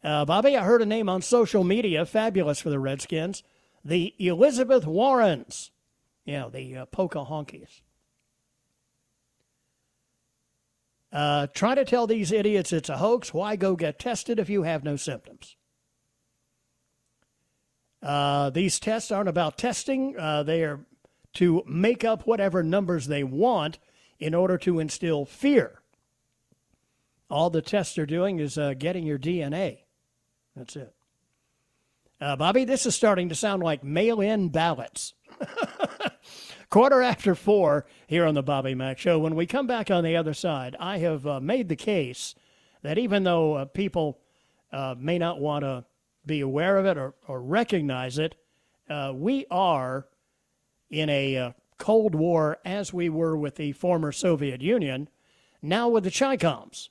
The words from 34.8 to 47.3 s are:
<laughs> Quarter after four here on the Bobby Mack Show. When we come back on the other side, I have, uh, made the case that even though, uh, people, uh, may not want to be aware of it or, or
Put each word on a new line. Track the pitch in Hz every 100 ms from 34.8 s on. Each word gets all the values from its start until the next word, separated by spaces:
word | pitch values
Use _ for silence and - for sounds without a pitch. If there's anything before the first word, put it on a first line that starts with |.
| 120 - - _ _ -
<laughs> | - - 339 - - - - - - - - - -
Quarter | 202 262 269
after | 247 208 208 175
four | - 208 170 147 - - _
here | 160 165
on | 151
the |
Bobby | 135 139 131 131
Mack | 131 131
Show. | 175 165
When | 160 160
we | 170
come | 254 262
back | 240 214
on | 180
the | 165 165
other | 156
side, | 147 180 147 127 135
I | 170 196
have, | 165 156 143
uh, | 139
made | 139 254 202
the | 156
case | - 202 131 131 - - _ _ _ _
that | 147 165
even | 240 202
though, | 185 170 160
uh, | 151 135
people, | - 196 175 156 135 _ _ _ _ _
uh, | 139 135 123
may | 139 175
not | 170 160
want | 147 147
to | 139 131 123 _ _ _ 147
be | 151
aware | 139 135 175 196
of | 190
it | 160
or, | 135 -
or | -